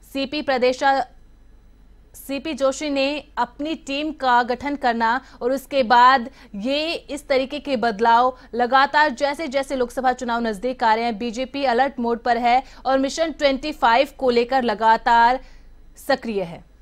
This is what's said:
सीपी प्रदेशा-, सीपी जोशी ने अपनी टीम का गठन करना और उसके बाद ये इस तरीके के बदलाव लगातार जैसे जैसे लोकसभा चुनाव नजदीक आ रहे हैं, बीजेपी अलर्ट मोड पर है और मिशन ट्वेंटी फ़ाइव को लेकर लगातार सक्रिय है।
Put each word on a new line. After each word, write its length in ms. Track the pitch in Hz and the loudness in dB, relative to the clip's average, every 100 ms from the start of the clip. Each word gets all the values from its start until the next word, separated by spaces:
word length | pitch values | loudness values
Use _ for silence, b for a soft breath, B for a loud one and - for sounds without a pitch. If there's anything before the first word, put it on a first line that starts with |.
| - | -10
सीपी 280 | 269 269 302 | -8 -6 -6
प्रदेशा-, 600 | 294 262 247 254 277 269 254 - - - - - - - - - - - | -2 2 2 2 2 2 -2 -10 -20 -20 -20 -20 -20 -20 -20 -20 -20 -20
सीपी 380 | - 277 302 | -8 -8 -6
जोशी 360 | 277 269 269 302 | -2 -2 -2 -4
ने 340 | 277 269 294 - - | -2 -2 -4 -10 -6
अपनी 380 | 240 - 294 320 | -6 -4 -8 -8
टीम 360 | - 277 311 | -6 -6 -6
का 320 | 302 254 240 | -4 2 2
गठन 320 | 240 247 277 285 | 2 -4 -4 -2
करना 460 | 254 233 226 247 B B | -2 0 0 -2 B B
और 100 | - | -4
उसके 320 | 269 - 277 | -4 -2 -2
बाद 460 | 233 240 247 269 233 B B 202 | 4 6 8 6 0 B B -10
ये 380 | 220 285 311 | -4 -2 -2
इस 340 | 330 - 277 - | -6 -8 -12 -2
तरीके 320 | 262 262 294 | -2 -2 -6
के 180 | 285 262 | -6 -2
बदलाव 600 | 233 202 233 226 254 254 B | -2 0 4 4 4 0 B
लगातार 560 | 233 240 262 277 294 302 | -4 2 4 4 2 0
जैसे 380 | 240 285 294 320 | 0 -4 -4 -4
जैसे 280 | 269 269 269 | -4 -4 -4
लोकसभा 380 | 247 - 254 | -4 -2 -2
चुनाव 280 | 247 240 233 | -2 -4 -2
नजदीक 420 | 233 208 247 254 | -2 -4 -6 -2
आ 100 | 233 | 0
रहे 100 | 220 | 2
हैं, 140 | 233 214 | 0 -4
बीजेपी 460 | 240 220 262 277 | -6 -6 -8 -4
अलर्ट 360 | 269 233 277 277 | 0 2 0 0
मोड 240 | 233 233 | -4 -2
पर 140 | 247 233 | -2 0
है 260 | 240 247 254 B - | 2 2 0 B -2
और 140 | 269 | 0
मिशन 320 | 269 269 330 | 0 -2 -4
ट्वेंटी 400 | 302 285 269 302 | -2 -4 -4 -6
फ़ाइव 380 | 294 240 233 285 - | -2 2 2 0 -2
को 120 | 262 | 0
लेकर 340 | 240 240 269 | 0 0 0
लगातार 760 | 240 208 220 226 247 233 233 262 b b b - - - | -2 0 2 2 4 4 4 2 b b b -20 -20 -20
सक्रिय 440 | - 262 226 202 | -4 -2 -2 -6
है। 260 | 175 160 - _ | -6 -10 -20 _